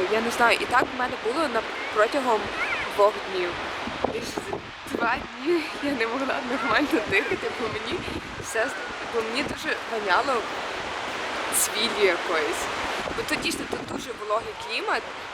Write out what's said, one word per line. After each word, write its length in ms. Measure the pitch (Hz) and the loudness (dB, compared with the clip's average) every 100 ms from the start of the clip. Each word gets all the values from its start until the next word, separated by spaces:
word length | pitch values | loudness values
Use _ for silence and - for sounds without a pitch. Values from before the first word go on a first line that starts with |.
| 185 | 4
я 100 | 214 | 2
не 100 | 233 | 2
знаю. 260 | 233 233 202 | 4 6 6
І 40 | 202 | 4
так 180 | 240 269 254 | 4 4 0
в 40 | |
мене 140 | 254 254 | -2 -2
було 240 | - 269 302 | -2 0 2
на, 80 | 226 214 - - | 0 -2 -4 -2
протягом 480 | 214 220 285 254 214 202 - - - - - | 4 4 4 4 2 2 -2 -2 0 -2 6
двох 180 | 202 208 - | 6 4 -4
днів. 180 | 190 175 - - - - - - | -2 -2 -2 -6 -6 -6 -2 -2
Десь 440 | - 480 - - - - - - | -2 -4 -4 -4 -6 -8 -12 -6
два 240 | 269 226 262 | 0 0 0
дні 460 | - 240 269 349 277 - | -4 -4 2 2 2 -4
я 80 | 285 | -2
не 160 | 277 226 | 0 0
могла 280 | 247 269 - 247 | 0 0 0 0
нормально 500 | 247 - 220 294 - 208 | 0 4 4 4 2 4
дихати, 380 | 196 - - 233 - | 2 2 0 -2 -2
бо 60 | 220 | -2
мені 320 | 214 226 349 - - - - | -2 -4 -4 -4 -6 -6 -8
все 240 | - 226 247 | -4 0 0
з, 40 | - - - - 233 | -2 -6 -6 -4 -2
бо 60 | |
мені 220 | 220 240 | 0 -2
дуже 340 | 294 285 311 233 - | -2 -2 -2 -4 -2
воняло 500 | 226 208 185 262 247 196 - - - - - - - - - - - | -2 4 4 4 0 0 -4 -4 -4 -4 -4 -4 -4 -4 -4 0 2
цвіллю 480 | - 214 226 220 196 | 2 2 0 4 4
якоюсь. 580 | 170 - 165 151 - - - - - - - | 4 0 0 0 0 -2 -2 -2 -2 -4 -4
Бо 60 | 466 | -2
тут 120 | 302 | -2
дійсно 240 | 330 - - | 0 -2 -4
тут 80 | - - | -6 -6
дуже 180 | 330 262 233 | -8 -8 -8
вологий 340 | 214 214 226 208 185 | 0 0 0 -8 -6
клімат, 340 | 233 415 269 - - - | -4 0 -2 -2 -10 -8